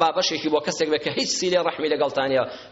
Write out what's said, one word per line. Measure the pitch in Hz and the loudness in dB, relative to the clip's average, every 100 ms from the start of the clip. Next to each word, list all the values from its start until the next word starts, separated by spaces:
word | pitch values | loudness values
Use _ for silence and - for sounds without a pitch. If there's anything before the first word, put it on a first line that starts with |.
با | 160 160 | 2 2
بەشێکی | 180 151 156 | -2 -2 0
بۆ | 151 147 | 0 0
کەسێک | 175 156 | -2 0
بێ | 151 | 0
کە | 151 135 | 0 -2
هیچ | 269 - | -2 -2
سیلەی | 180 180 165 | 2 2 0
ڕەحمی | 151 151 | -2 0
لەگەڵتان | 147 143 139 135 | 0 0 0 2
نییە، | 131 113 - - | 2 0 -6 -6